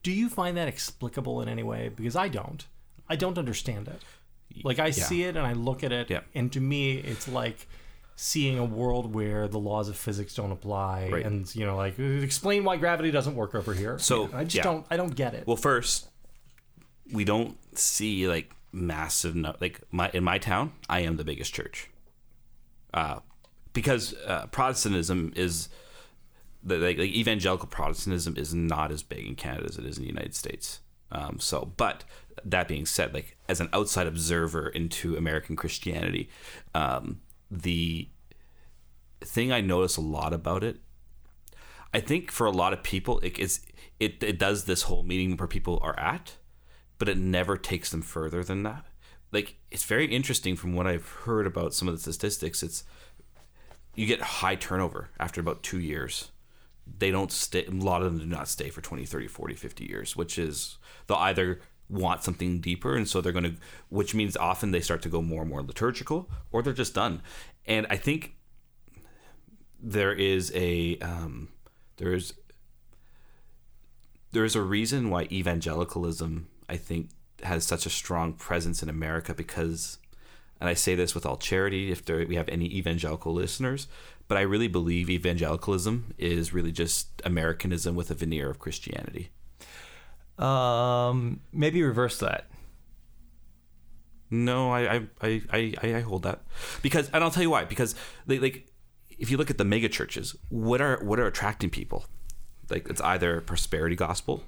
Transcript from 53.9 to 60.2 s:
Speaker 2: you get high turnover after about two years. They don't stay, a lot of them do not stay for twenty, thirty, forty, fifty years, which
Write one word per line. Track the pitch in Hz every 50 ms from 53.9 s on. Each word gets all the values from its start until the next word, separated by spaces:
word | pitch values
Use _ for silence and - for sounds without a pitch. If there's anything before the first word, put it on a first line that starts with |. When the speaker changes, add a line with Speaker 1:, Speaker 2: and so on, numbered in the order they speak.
| -
Speaker 2:
you | 107 107
get | 107 117 -
high | - - - - 95 92 95
turnover | 92 - - 92 92 92 82 - - - - - -
after | - 85 - -
about | 82 85 - -
two | - - - 90
years. | 85 76 76 - 64 - - - - - - - - - - - - - - - - - - 98
They | 104 95
don't | 95 95 98 87
stay, | - - - - - 90 -
a | 90
lot | 92 92 95 98 90 87
of | 92 92
them | 82 82
do | 78
not | 85 85 76 71 -
stay | - - 69 71
for | - 80
twenty, | - - 82 65 65
thirty, | - - 71 58
forty, | - - - - - -
fifty | - - - - - -
years, | - 50 50 50 - -
which | -